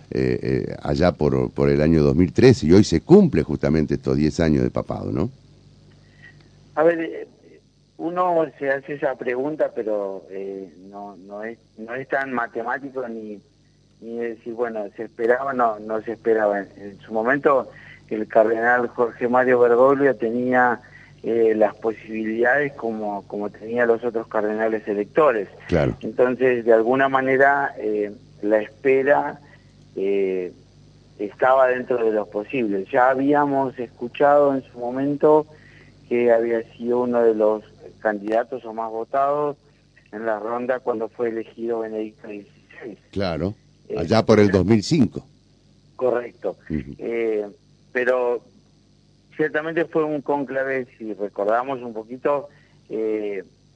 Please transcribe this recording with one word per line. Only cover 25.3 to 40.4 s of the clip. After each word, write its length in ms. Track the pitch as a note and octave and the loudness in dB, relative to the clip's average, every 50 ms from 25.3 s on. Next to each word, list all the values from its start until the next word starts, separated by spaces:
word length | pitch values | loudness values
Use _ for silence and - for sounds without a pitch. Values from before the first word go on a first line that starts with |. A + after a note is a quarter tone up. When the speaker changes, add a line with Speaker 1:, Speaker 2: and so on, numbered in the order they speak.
| A#2+ G#2+ F#2+ - - - - | 2 0 -4 -8 -10 -18 -8
Speaker 1:
Claro. 300 | - F2+ E2 C#2+ C2 - - | -2 0 0 0 0 -2 -4
Speaker 2:
Entonces, 640 | - A2 G#2+ - B2+ B2+ B2+ A#2 B2+ C3 B2 A#2+ A2+ | -8 -6 -2 0 0 0 2 2 0 0 0 2 4
de 80 | A#2 A2+ | 4 4
alguna 360 | A2+ A2+ A2+ B2+ C3+ C3+ C3+ | 4 4 4 2 2 2 2
manera, 640 | C3+ C3 C3 C3 C3+ C3 C#3 C#3 C#3+ C#3+ C#3+ C#3+ - - | 0 0 0 2 2 4 4 4 4 2 0 -4 -6 -6
eh, 340 | - G#2+ G#2+ G#2 G#2 G#2 G#2 - - - - - - | -6 -4 -2 -2 -4 -4 -8 -12 -20 -20 -14 -8 -2
la 200 | G#2 G#2+ G#2+ G#2+ | 0 2 0 0
espera... 800 | - - - - C#3 C3 C3+ C3 C3+ C#3+ C#3+ C#3+ - - - - - - - - - - - - - - | -2 -8 -4 0 0 2 2 2 2 2 2 0 -2 -8 -12 -16 -20 -20 -20 -20 -20 -20 -20 -20 -14 -8
Eh, 560 | F#2+ F#2+ G2 G2+ G2 G2 F#2+ F#2 F#2 F2+ F2 - - - - - - - - - - - - - - | -6 -2 -2 0 0 0 0 -2 -4 -6 -8 -10 -16 -20 -20 -20 -20 -20 -20 -20 -20 -20 -20 -14 -10
estaba 480 | G#2 G2 - - C3+ B2+ C3 C3+ C3 | -10 -10 -4 0 2 2 4 4 4
dentro 380 | B2+ B2+ B2+ B2 - B2+ A#2+ A2+ | 4 2 0 -2 -4 -2 -2 0
de 80 | A2+ G#2+ | 0 0
los 160 | G#2+ G2+ - | 0 -2 -4
posibles. 600 | - G#2 G#2 - - C3+ A#2 G#2 G2+ G2 F#2+ - - | -6 -8 -8 -6 -4 -4 -2 -2 -4 -4 -6 -2 0
Ya 180 | C3+ B2 B2+ | 2 2 2
habíamos 680 | C3+ C3 C#3 C#3 D3 C#3+ C#3+ C#3+ C#3 C3+ C3+ C3 A#2 A#2+ | 2 2 0 2 2 2 2 0 0 -2 -2 -2 -4 -8
escuchado 760 | A#2+ A2+ - - B2 A#2+ - - D3+ C#3+ C#3+ D3 D3 C#3 C#3 | -10 -12 -10 -10 -12 -10 -2 2 4 4 6 6 4 4 2
en 80 | C3+ B2+ | -2 -4
su 160 | - - A#2+ | -10 -12 -10
momento 680 | A#2+ A#2+ B2+ C3 C#3 C#3+ D3 C#3 - D3+ D3+ D#3 D3 - - - - - - - - - - _ - - | -8 -6 -6 -4 -4 -4 -2 2 4 4 4 4 2 0 -8 -20 -20 -20 -20 -20 -20 -20 -20 _ -8 -4
que 220 | B2 A#2+ A#2+ A#2+ | -2 0 2 4
había 320 | A#2 A#2 A#2 A#2 A#2 A2+ A2+ - - | 4 2 2 0 -2 -4 -4 -8 -12
sido 260 | - A#2 A#2+ A#2+ B2 B2 | -8 -4 -2 -2 0 0
uno 220 | B2 A#2+ A#2+ A#2 | 0 0 2 2
de 100 | A2+ A2 | 2 2
los 300 | G#2+ G#2+ G#2+ G#2+ G#2+ G#2 - - - - - - _ | 2 2 0 0 -2 -4 -12 -20 -20 -20 -20 -14 _
candidatos 680 | - A2 G#2 G2+ G2 G#2+ A2 A2+ B2 - - B2 A#2 | -4 -4 -4 -2 -4 -2 -2 -2 -2 -4 -6 -12 -12
o 80 | A2+ A2 | -12 -10
más 180 | A2+ A2+ A2+ A2 | -10 -8 -8 -8
votados 640 | A2+ A#2 - - C#3 C#3 C#3 D3 D3 D3 D3 C#3 - _ _ _ _ _ _ _ _ _ _ - | -8 -8 -4 -2 -2 0 0 0 -2 -2 -4 -6 -8 _ _ _ _ _ _ _ _ _ _ -14
en 120 | G#2+ A2+ | -8 -6
la 140 | A2+ A2 | -4 -4
ronda 400 | G#2 | -4